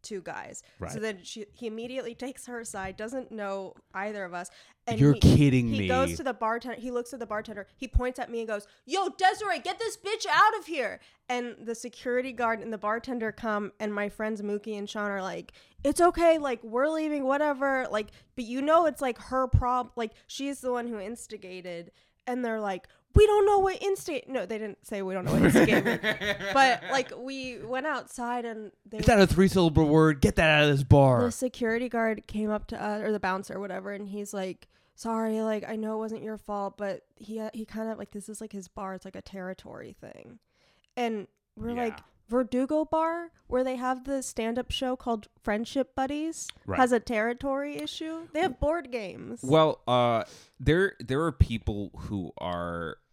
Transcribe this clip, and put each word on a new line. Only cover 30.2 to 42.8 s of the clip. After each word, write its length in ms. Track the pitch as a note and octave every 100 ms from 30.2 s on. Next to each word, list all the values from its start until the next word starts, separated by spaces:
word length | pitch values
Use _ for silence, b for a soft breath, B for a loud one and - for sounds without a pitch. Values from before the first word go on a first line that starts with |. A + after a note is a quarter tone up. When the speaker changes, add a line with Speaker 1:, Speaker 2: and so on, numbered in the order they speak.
Speaker 2:
Get 140 | G#3 -
that 140 | D#3+
out 140 | D3+ D3
of 20 | C#3
this 60 |
bar. 380 | C#3 C#3+ C3+ A#2+
Speaker 1:
The 60 | A#3+
security 560 | - B3+ - A3+ A#3 B3
guard 380 | A#3 A3+ G#3+ -
came 240 | G#3+ G#3+
up 160 | G#3+ -
to 140 | A3+
us, 200 | G#3 G#3
or 100 | G#3+
the 80 | G#3
bouncer, 400 | F#3+ F#3+ G3 F#3+
whatever, 320 | G3 F#3 F#3+
and 160 | G3+ G3+
he's 260 | G3+ G3+
like, 320 | G3+ F#3 - - _ _ _
"Sorry, 440 | A3+ A3+ A3 A3
like, 220 | A3 G#3+ -
I 80 | A3
know 180 | A3
it 40 | A3
wasn't 240 | A3 A3
your 120 | A3 G#3+
fault, 380 | - G#3 G3 G3
but 280 | G3+ F#3 _ _
he, 240 | G#3+ A3 A3
he 100 | A3
kind 240 | A3 A3 A3
of, 100 | G#3+
like, 120 | G3+
this 180 | G#3 G3
is, 120 | G#3
like, 120 | A3
his 140 | G3+ F3+
bar. 260 | - F#3+
It's, 100 | F#3
like, 120 | F#3+ F#3+
a 60 |
territory 760 | - G3 F#3 F#3+ - - - -
thing." 420 | - - - - _ _ _ _ _ -
And 300 | A#3+ A3 F#3 _ _ -
we're 160 | A3+
like, 240 | A#3+ A#3 -
Speaker 2:
Yeah. 80 | _ _ _
Speaker 1:
"Verdugo 560 | A#3+ B3+ B3 C4 D4+